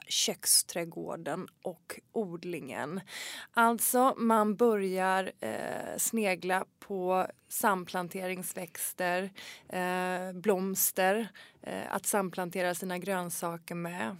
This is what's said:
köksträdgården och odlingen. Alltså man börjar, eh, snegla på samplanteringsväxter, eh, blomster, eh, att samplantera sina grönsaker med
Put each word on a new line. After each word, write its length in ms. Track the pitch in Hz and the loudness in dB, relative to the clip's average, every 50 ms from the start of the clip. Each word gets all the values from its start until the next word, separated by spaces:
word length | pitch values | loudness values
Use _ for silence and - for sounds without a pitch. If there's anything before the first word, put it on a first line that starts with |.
| - - | -2 -2
köksträdgården 1400 | - - - - 180 - - - - - - - - 175 170 170 160 170 165 165 151 160 165 143 147 180 185 190 - _ | 0 0 0 0 0 0 2 4 4 4 4 2 -2 -6 -6 -6 -6 -8 -8 -8 -8 -6 -6 -6 -6 -6 -6 -10 -12 _
och 380 | - 185 170 - _ - - - - _ | -10 -10 -10 -10 _ -14 -14 -14 -14 _
odlingen. 880 | - 233 214 175 170 170 165 180 175 147 - 127 110 104 123 147 175 190 - - - - - - - - - - - | -4 -4 -4 -2 -4 -8 -8 -6 -8 -6 -8 -8 -6 -4 -4 -4 -4 -6 -8 -10 -12 -12 -10 -10 -12 -12 -14 -2 4
Alltså 600 | 233 226 233 233 220 - - - 247 254 269 - - | 6 6 6 6 4 2 2 4 6 6 4 4 4
man 380 | 233 226 226 220 214 214 208 | 4 4 6 6 6 4 4
börjar, 760 | 175 240 233 220 202 196 190 185 185 185 190 190 190 190 - - _ | 4 4 4 4 4 2 0 0 2 2 2 2 2 0 -2 -4 _
eh, 580 | - 110 107 - - - - - - - - - | -6 -4 -4 -4 -4 -4 -4 -6 -6 -6 -4 -2
snegla 680 | - - - 226 214 196 185 170 175 185 185 190 190 - _ _ | -2 0 0 0 2 2 0 0 0 0 0 0 -2 -4 _ _
på 480 | - - 202 190 180 180 185 185 185 - - _ _ - | -12 -8 -6 -2 0 2 2 2 2 0 -4 _ _ -10
samplanteringsväxter, 1800 | - - - 220 196 185 180 - - 185 180 170 - 190 185 185 185 180 180 - - 185 180 170 - - - - - - 185 175 180 180 190 190 196 - - - - - - - | -4 0 2 4 2 2 0 -4 -4 -4 -4 -4 -6 -6 -6 -4 -4 -6 -6 -8 -8 -8 -10 -10 -8 -8 -8 -6 -4 -2 0 0 2 0 0 -4 -6 -12 -16 -16 -16 -18 -12 -8
eh, 640 | - 185 180 180 180 185 180 180 185 180 185 190 180 | -4 -2 0 0 0 0 0 0 -2 -4 -4 -6 -8
blomster, 960 | 185 165 220 196 185 190 196 190 - - - - - 185 185 202 220 226 190 - - - - _ _ | -2 2 4 4 4 2 0 0 0 0 0 2 4 4 4 4 4 2 -2 -6 -14 -20 -20 _ _
eh, 320 | - - - 190 - - - | -10 -8 -6 -6 -6 -4 -4
att 100 | 202 190 | -4 -2
samplantera 680 | - - 208 190 180 175 190 185 175 175 190 180 180 175 | 0 0 2 0 0 -2 -4 -6 -4 -2 -2 0 0 -2
sina 220 | 175 196 185 180 180 | -2 -4 -6 -6 -4
grönsaker 800 | 180 196 196 180 175 175 170 - - 170 170 170 165 - 175 | -2 -2 -2 -2 -2 -4 -4 -4 -4 -4 -4 -6 -8 -8 -8
med 400 | 170 170 170 175 180 220 220 196 | -6 -6 -6 -6 -4 -4 -6 -6